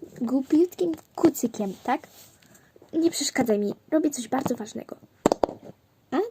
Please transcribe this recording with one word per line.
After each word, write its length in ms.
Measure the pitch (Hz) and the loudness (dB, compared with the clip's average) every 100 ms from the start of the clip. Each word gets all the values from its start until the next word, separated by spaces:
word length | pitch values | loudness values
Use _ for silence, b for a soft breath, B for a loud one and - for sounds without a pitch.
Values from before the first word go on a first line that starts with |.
| - - | -12 -8
głupiutkim 720 | 233 262 269 311 359 - 349 311 - | -2 0 4 4 4 2 -4 -4 -10
kucykiem, 580 | - 330 - 233 - 196 - | 2 2 2 -2 -2 -6 -4
tak? 240 | - 277 - B B B B B B _ - | -4 -4 -4 B B B B B B _ -6
Nie 180 | 320 330 | -2 0
przeszkadzaj 480 | - 285 - 233 208 | -2 -2 0 2 2
mi, 160 | 202 - _ | 0 -4 _
robię 200 | 311 320 | 0 0
coś 180 | 254 226 | -2 -4
bardzo 280 | 262 277 247 | -2 0 -2
ważnego. 400 | 214 - - - - _ - - - - - - _ _ _ | -6 -10 -12 -14 -18 _ 2 4 0 -2 -16 -20 _ _ _
A 60 | 269 466 | -2 -2